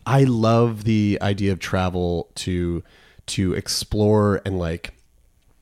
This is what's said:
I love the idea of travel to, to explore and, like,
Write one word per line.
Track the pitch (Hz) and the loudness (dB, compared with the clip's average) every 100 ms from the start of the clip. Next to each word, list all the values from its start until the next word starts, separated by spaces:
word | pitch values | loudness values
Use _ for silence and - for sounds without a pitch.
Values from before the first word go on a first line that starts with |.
| - | 0
I | 135 135 | 2 4
love | 117 110 117 120 107 | 2 2 4 2 0
the | 107 107 101 98 | 0 2 2 0
idea | 101 101 98 | -2 0 -2
of | 87 | -2
travel | - 95 92 90 87 85 - - | -2 -2 -2 -2 -2 -2 -6 -8
to, | - 90 87 85 - - _ - - | -4 -2 -2 -4 -8 -20 _ -18 -8
to | - 92 | -2 -2
explore | - - - - 107 104 107 104 98 98 | -2 -4 -6 -4 0 2 4 2 0 -2
and, | 92 | -4
like, | 85 85 - - _ _ _ _ _ _ | -4 -6 -10 -18 _ _ _ _ _ _